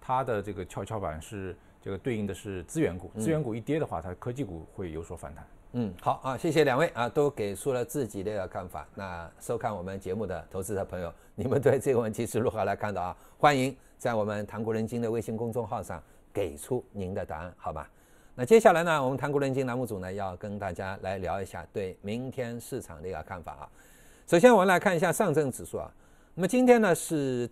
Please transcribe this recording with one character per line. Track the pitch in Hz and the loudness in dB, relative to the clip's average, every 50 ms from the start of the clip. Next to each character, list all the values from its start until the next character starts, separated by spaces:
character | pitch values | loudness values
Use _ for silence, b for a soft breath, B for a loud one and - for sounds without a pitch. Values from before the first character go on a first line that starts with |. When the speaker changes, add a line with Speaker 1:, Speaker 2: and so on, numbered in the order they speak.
Speaker 1:
它 | - - 131 131 131 | -4 -2 0 0 0
的 | 127 113 101 | 0 0 -2
这 | 95 107 95 | -2 -4 -6
个 | 95 90 | -8 -8
跷 | - - - 98 | -8 -8 -8 -8
跷 | - 113 104 | -6 -6 -4
板 | 98 80 78 78 | -4 -4 -6 -6
是 | 80 - 110 98 95 90 87 - b b b b | -10 -10 -10 -8 -8 -8 -10 -12 b b b b
这 | - 101 | -8 -8
个 | 98 92 | -8 -6
对 | - 135 117 | -4 -2 -2
应 | 107 104 101 | -2 -2 -4
的 | 92 | -4
是 | - - 104 95 90 85 | -6 -8 -8 -8 -8 -8
资 | - - 165 | -6 -2 0
源 | 147 92 87 | 0 0 0
股， | 90 92 - - | -2 -10 -10 -8
Speaker 2:
嗯。 | 107 | -4
Speaker 1:
资 | 113 160 | 0 0
源 | 160 156 | 0 0
股 | 147 117 110 | 0 -2 -4
一 | 120 | -6
跌 | 110 - 147 160 | -2 -2 0 0
的 | 139 | 0
话， | - - 82 | -2 -4 -6
它 | 87 92 90 | -6 -6 -10
科 | - - 123 | -8 -8 -8
技 | 123 143 131 | -6 -6 -6
股 | 98 82 80 - - - | -8 -8 -12 -12 -12 -10
会 | 107 98 82 | -8 -8 -6
有 | 78 80 | -6 -8
所 | 82 - 87 82 | -8 -8 -12 -12
反 | - 71 73 | -12 -14 -14
弹。 | 76 - - - - - - | -14 -18 -20 -20 -20 -16 -8
Speaker 2:
嗯， | - 123 113 98 87 - | -4 -4 -4 -4 -4 -4
好 | - 127 135 - - | -2 -2 -2 0 -2
啊， | 131 127 110 | -4 -4 -2
谢 | - 170 | 0 2
谢 | 139 160 147 | 4 6 6
两 | 139 123 135 | 6 6 4
位 | 170 143 | 2 2
啊， | - 110 - 147 | 0 0 -2 0
都 | - 156 147 143 | 2 2 2 2
给 | - - 104 101 98 | 2 -2 -4 -4 -4
出 | - - 143 127 | -4 -2 -2 0
了 | 123 120 | 0 -2
自 | - - 147 123 | -2 -2 -4 -4
己 | 101 - 98 90 | -4 -4 -4 -4
的 | 104 107 101 92 - | -4 -2 -4 -4 -4
看 | - 101 92 85 | -6 -8 -8 -8
法。 | - 78 73 - - | -10 -12 -12 -12 -10
那 | 104 98 92 87 85 82 82 - - | -10 -8 -8 -8 -10 -10 -14 -16 -12
收 | - - 120 113 | -8 -6 -4 -2
看 | 127 117 104 | -2 -4 -4
我 | 90 | -4
们 | 90 95 98 95 | -6 -8 -8 -8
节 | - 92 92 | -6 -4 -4
目 | 110 107 | -4 -4
的 | 90 90 80 76 - | -4 -6 -8 -8 -8
投 | - 95 | -8 -8
资 | 92 - 104 | -6 -4 -2
者 | 95 92 | -4 -4
朋 | - 92 90 | -4 -6 -8
友， | 87 82 - b b b b | -8 -8 -10 b b b b
你 | - - 135 | -4 -2 0
们 | - 143 | 2 4
对 | 135 147 143 131 | 6 6 4 4
这 | - 147 127 | 4 2 2
个 | 117 | 2
问 | 117 110 | 2 0
题 | 107 123 117 | -2 -2 -4
是 | - - 107 | -2 0 0
如 | 120 110 | 0 0
何 | 110 107 98 | 0 0 0
来 | 101 101 | 0 0
看 | - 107 104 98 | -2 -2 -4 -2
的 | 90 | -2
啊？ | 87 90 85 b b b b b | -4 -4 -6 b b b b b
欢 | - 147 143 131 | 4 4 4 4
迎 | 127 139 127 b b b b b | 2 0 -2 b b b b b
在 | - 127 117 | -2 0 0
我 | 107 104 | 0 0
们 | 107 104 104 104 | 0 -2 -4 -6
谈 | - - 104 113 | -6 -6 -6 -2
古 | 110 | -2
论 | 110 110 110 110 | 0 0 -2 -2
今 | 123 117 | -2 -2
的 | 117 110 | -2 0
微 | 117 117 | -2 -2
信 | 104 - 113 | -2 -4 -4
公 | 110 120 117 | -4 -4 -4
众 | 110 123 113 98 | -2 -4 -4 -4
号 | 123 107 90 | -4 -6 -6
上 | - 90 80 - b b b b - | -6 -10 -12 -12 b b b b -8
给 | - 104 98 80 73 | -4 -4 -2 -4 -4
出 | 73 - - 127 120 - - | -8 -6 -4 -4 -4 -4 -6
您 | - 104 92 90 98 | -8 -6 -6 -4 -4
的 | 101 87 | -6 -6
答 | - 80 78 | -6 -8 -8
案， | 85 90 82 - | -10 -10 -12 -10
好 | - 87 78 | -10 -8 -8
吧？ | 78 71 - b b b b b b b b b | -8 -10 -12 b b b b b b b b b
那 | - 127 | -2 4
接 | - 226 226 | 8 8 10
下 | 214 214 | 10 10
来 | 175 160 170 | 8 8 4
呢， | 175 156 147 131 | 4 2 2 2
我 | 127 | 0
们 | 139 120 | 0 0
谈 | 147 147 | -2 0
古 | 143 143 | 0 2
论 | 139 135 131 | 2 2 0
今 | 135 131 | 0 0
栏 | 127 120 127 | -2 -2 -2
目 | 127 | -4
组 | 110 107 92 | -4 -4 -6
呢， | 92 92 | -6 -6
要 | 95 101 98 95 90 85 | -4 -4 -4 -4 -6 -6
跟 | - 104 101 104 | -8 -8 -6 -4
大 | 101 95 | -4 -4
家 | 90 - 98 95 98 - | -4 -4 -6 -6 -6 -6
来 | 95 95 98 95 | -4 -4 -4 -2
聊 | 92 82 90 98 | -2 -2 -2 -2
一 | 95 | -4
下 | - - 90 82 - - | -6 -8 -12 -10 -8 -6
对 | 107 98 92 85 - | -4 -4 -4 -6 -8
明 | - 101 110 120 131 131 | -8 -6 -6 -6 -6 -6
天 | - 135 120 117 120 117 | -6 -6 -6 -4 -6 -8
市 | - - - 113 | -8 -8 -8 -8
场 | - - 82 73 | -8 -10 -12 -10
的 | 85 92 | -8 -8
一 | |
个 | 90 78 76 | -6 -8 -8
看 | - 95 87 | -10 -10 -10
法 | 76 78 71 | -10 -12 -12
啊。 | 69 71 - b b b b b b b b b b b | -14 -14 -18 b b b b b b b b b b b
首 | b 170 175 | b 6 8
先 | 233 247 | 10 10
我 | 240 196 | 10 10
们 | 185 196 | 8 6
来 | 180 170 | 4 4
看 | - 202 180 | 4 4 2
一 | 156 | 4
下 | 185 170 | 2 2
上 | 151 - 220 175 139 | 2 2 2 2 4
证 | 156 147 131 | 2 2 0
指 | - - 87 | -2 -6 -10
数 | - - 92 | -8 -6 -8
啊， | 73 - - b b b b b b b b | -8 -8 -12 b b b b b b b b
那 | 160 | -2
么 | 185 175 | -2 2
今 | 247 247 254 | 4 6 8
天 | 247 240 233 | 10 10 10
呢 | 214 185 160 | 8 6 4
是 | - - - 165 147 139 131 127 120 120 117 | 2 0 -2 -2 0 0 0 0 0 -2 -4